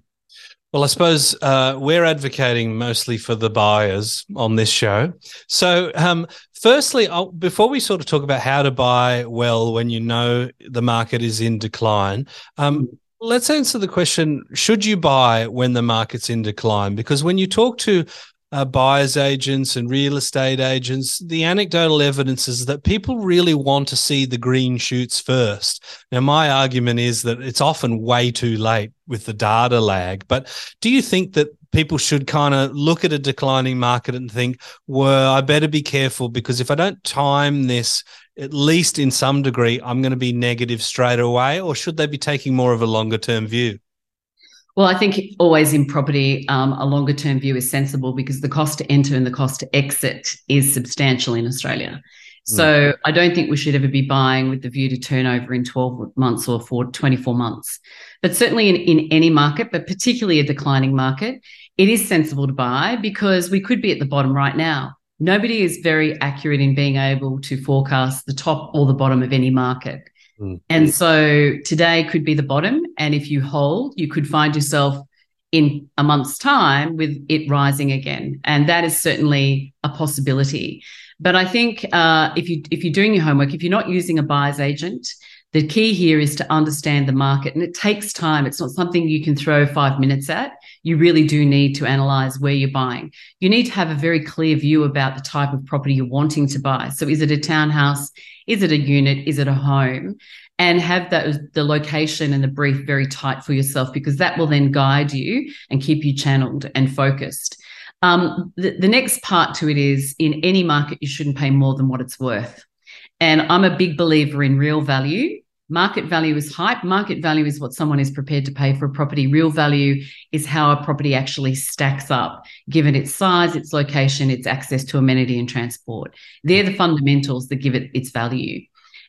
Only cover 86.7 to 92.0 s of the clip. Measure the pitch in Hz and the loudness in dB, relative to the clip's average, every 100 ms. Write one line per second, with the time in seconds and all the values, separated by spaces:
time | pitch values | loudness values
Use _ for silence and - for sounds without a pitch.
86.7 | 147 151 143 139 135 139 139 139 160 175 | -2 -2 0 2 0 2 0 -2 -4 -6
87.7 | - 208 208 - - 160 151 131 - 127 | -2 -2 -2 -6 -4 0 0 -2 -4 -6
88.7 | 156 175 175 160 151 156 139 165 147 143 | -4 -2 0 0 0 0 0 2 2 2
89.7 | 151 139 135 135 139 139 170 285 - - | 2 0 2 0 0 -2 -6 -6 -10 -20
90.7 | - 160 156 170 160 151 151 143 139 143 | -8 -2 4 4 6 4 4 4 4 2
91.7 | 139 127 139 | 0 0 0